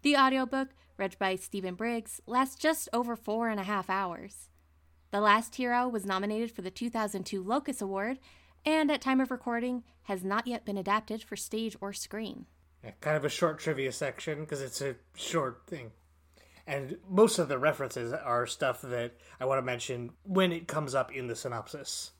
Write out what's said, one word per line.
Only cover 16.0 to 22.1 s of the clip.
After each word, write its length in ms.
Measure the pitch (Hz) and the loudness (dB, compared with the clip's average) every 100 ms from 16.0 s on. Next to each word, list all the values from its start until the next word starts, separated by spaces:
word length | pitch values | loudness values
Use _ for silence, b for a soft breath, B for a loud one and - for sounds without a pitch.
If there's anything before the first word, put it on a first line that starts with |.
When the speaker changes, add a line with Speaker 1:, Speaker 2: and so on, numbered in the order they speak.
| _ _ _ - b b - | _ _ _ -20 b b -6
Speaker 2:
And 320 | 143 135 196 185 | -4 -4 -10 0
most 300 | 190 220 220 | 8 8 8
of 80 | 151 | 2
the 120 | 135 | 4
references 540 | 147 - 131 - 117 | 4 4 -2 -4 -4
are 320 | 135 139 120 120 | -4 0 0 0
stuff 340 | - 139 120 | 0 0 -2
that 320 | 135 123 120 - B B | -4 -4 -4 -8 B B
I 60 | |
want 140 | 131 135 | 0 2
to 40 | |
mention 520 | 127 123 - 123 120 - | 0 -4 -4 -6 -6 -12
when 260 | - 190 185 | 0 4 4
it 160 | 165 170 | 2 -4
comes 300 | 156 147 135 | -4 0 0
up 160 | 127 | 0
in 160 | 135 123 | -4 -6
the 80 | 113 | -4
synopsis. 760 | 131 117 - 151 - - - | -4 -6 -6 -10 -8 -8 -10